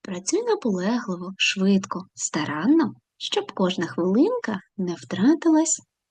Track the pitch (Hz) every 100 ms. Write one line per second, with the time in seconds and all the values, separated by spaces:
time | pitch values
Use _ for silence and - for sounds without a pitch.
0 | - 185 - 381 480 415 240 185 190 240
1 | 220 175 180 190 - 196 190 196 190 180
2 | 185 - - 156 151 147 196 330 269 -
3 | _ _ - - 403 - 185 - 165 -
4 | 175 202 370 494 330 202 _ - 180 170
5 | - - 233 330 339 311 320 - _ _
6 | _